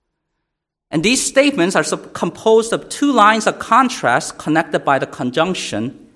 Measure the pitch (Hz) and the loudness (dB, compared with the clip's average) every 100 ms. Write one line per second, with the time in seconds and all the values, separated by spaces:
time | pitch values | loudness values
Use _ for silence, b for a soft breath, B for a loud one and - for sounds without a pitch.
0 | _ _ _ _ _ _ _ _ _ - | _ _ _ _ _ _ _ _ _ -2
1 | 165 262 - - 285 277 175 185 156 175 | 0 0 0 2 2 2 0 0 -2 -4
2 | - - 175 160 220 220 226 160 - - | -8 -6 -6 -2 2 2 2 -4 -8 -4
3 | 285 247 208 220 214 180 - 226 254 - | 0 4 4 4 0 -4 2 2 2 0
4 | 131 127 - - - 156 165 175 147 135 | 0 0 -2 -8 -2 0 0 -2 0 -2
5 | 127 - 127 123 170 180 - 101 117 - | -2 -6 -4 -2 -2 -2 -6 -6 -6 -10
6 | - | -20